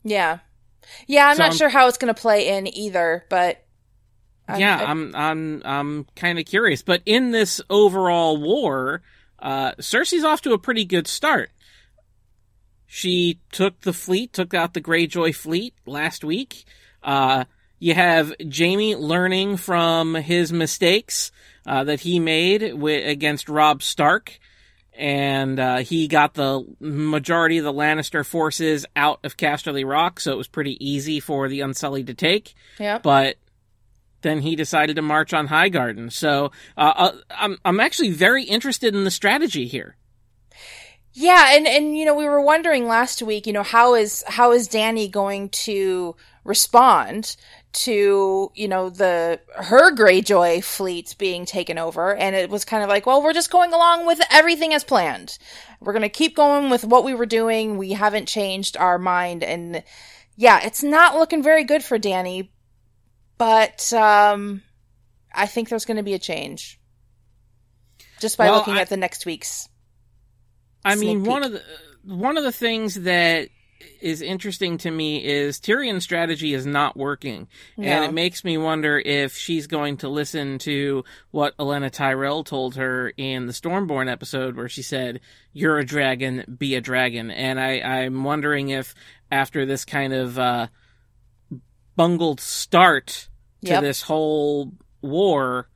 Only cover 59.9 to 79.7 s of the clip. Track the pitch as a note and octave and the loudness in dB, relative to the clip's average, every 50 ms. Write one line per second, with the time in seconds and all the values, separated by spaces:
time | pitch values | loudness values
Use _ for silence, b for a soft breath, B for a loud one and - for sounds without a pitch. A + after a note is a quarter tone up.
59.9 | B B B B B B B B _ - A3+ A#3 G3+ A3+ - G#3+ - - C#4+ C#4+ | B B B B B B B B _ 6 8 8 8 8 4 -2 -6 -4 -2 2
60.9 | D4+ D#4+ F4 E4+ D4+ D#4+ D#4+ D#4+ E4+ D#4 C4 D4+ D#4+ D#4 C#4+ A#3 D4 D#4 - - | 6 6 6 6 6 2 2 2 0 0 4 4 4 4 4 2 0 0 2 -2
61.9 | B3+ A3 G#3 G3+ F#3 F#3 F#3 F3+ F#3 F#3 F#3+ _ _ _ _ _ _ _ _ _ | -4 -2 -2 -2 -2 -2 -4 -4 -6 -8 -10 _ _ _ _ _ _ _ _ _
62.9 | _ _ _ _ _ _ _ _ _ _ A#3+ A3+ A3 A3 A3 G#3+ - - - - | _ _ _ _ _ _ _ _ _ _ 2 4 6 6 6 4 0 -8 -6 -2
63.9 | A#3 A3+ A3 G#3+ G#3 G#3 G#3 G#3 G#3 G3+ G3+ G#3 G3+ G3 _ _ _ _ _ _ | 2 6 6 8 8 8 8 6 4 0 -4 -8 -10 -12 _ _ _ _ _ _
64.9 | _ _ _ _ _ _ _ _ - - G3+ G3+ - A#3 A3+ - A#3+ A3 - - | _ _ _ _ _ _ _ _ -4 -4 -4 -2 -2 -6 -4 -4 -6 -6 -4 -4
65.9 | A3 G#3+ G3+ G3+ G3 F3 - - E3 D3+ C#3+ C#3 D3+ - - - - _ _ _ | -6 -6 -4 -6 -6 -6 -6 -8 -10 -10 -10 -12 -14 -16 -18 -20 -20 _ _ _
66.9 | _ _ _ _ _ _ _ _ _ _ _ _ _ _ _ _ _ _ _ _ | _ _ _ _ _ _ _ _ _ _ _ _ _ _ _ _ _ _ _ _
67.9 | _ b b b b b - A3 - - A3 G3+ G#3+ G#3 - G#3+ G3+ G3 F#3 - | _ b b b b b -6 -6 0 4 4 6 6 4 2 2 -2 -2 -2 -2
68.9 | G3+ F#3+ F#3 F3 - - - F3 E3 - - - - - - _ _ _ _ _ | -4 -4 -4 -6 -6 -8 -10 -10 -10 -10 -10 -12 -12 -12 -14 _ _ _ _ _
69.9 | _ _ _ _ _ _ _ _ _ _ _ _ _ _ _ _ _ _ - G3 | _ _ _ _ _ _ _ _ _ _ _ _ _ _ _ _ _ _ 0 0
70.9 | G3+ G#3 G#3+ G#3+ G#3+ G3+ F#3+ A3+ B3+ C#4+ C#4 B3+ G#3+ - - - D#3+ D#3 - - | 2 2 0 -2 -2 -2 0 -2 -2 -2 -2 -6 -8 -10 -16 -18 -20 -20 -20 -20
71.9 | - _ _ G3 F#3+ F3+ G#3 - D4+ D#4+ D4 B3+ A#3 - A#3+ A#3 A3+ A3 A3 G#3 | -20 _ _ -12 -8 -4 -2 -2 -2 0 -2 -4 -4 -4 -4 -2 -2 -2 -4 -6
72.9 | F3 G3 F3 F#3 F3+ F3 E3+ E3 E3 D#3+ C#3 - _ _ _ _ _ _ - - | -8 -6 -2 0 2 2 4 2 2 0 -2 -8 _ _ _ _ _ _ -20 -20
73.9 | _ _ - E3 D#3+ D#3 D#3 D#3+ F#3+ F#3+ - G#3 F3+ - G3 F3 E3+ E3 - E3+ | _ _ -6 -6 -6 -6 -8 -8 -8 -8 -8 -10 -6 -6 -4 -4 -4 -6 -6 -6
74.9 | D#3+ D#3+ D#3 D3+ D3+ D3 - C#3+ C#3+ C#3+ C#3+ C#3+ C#3+ - - - A3 C4+ C#4+ A#3+ | -6 -4 -4 -4 -6 -6 -4 -4 -2 -2 -2 -4 -6 -6 -2 0 0 0 0 -4
75.9 | G3+ F3+ F3 - F3+ E3+ E3+ D#3+ E3 D3 D#3+ D3+ C#3 C3 C3 C#3+ C#3+ C#3+ D3 C#3 | -6 -6 -6 -4 -4 -4 -2 -4 -4 -6 -4 -6 -4 -4 -6 -4 -2 -2 -2 -2
76.9 | - - C3+ C#3+ C#3+ - - C3+ A2 F#2 F2+ b b b b b b - G3+ C#3+ | -4 -6 -6 -8 -8 -8 -10 -12 -12 -12 -16 b b b b b b -8 -2 -2
77.9 | D3 D3+ D#3 D3 E3 D#3+ E3+ F3+ F3 - - F3+ E3 D#3 D#3+ D#3+ D#3+ D#3 D3+ D3+ | 0 0 0 -2 -2 -2 -2 -2 -4 -6 -6 -4 -2 -2 -2 -2 -2 -2 0 0
78.9 | D3 C#3+ - - C#3+ C#3+ C#3 C3 - - - - E3+ D#3+ C#3+ D3 | 0 0 0 -2 -2 -2 -2 -4 -6 -12 -8 -6 -6 -6 -6 -6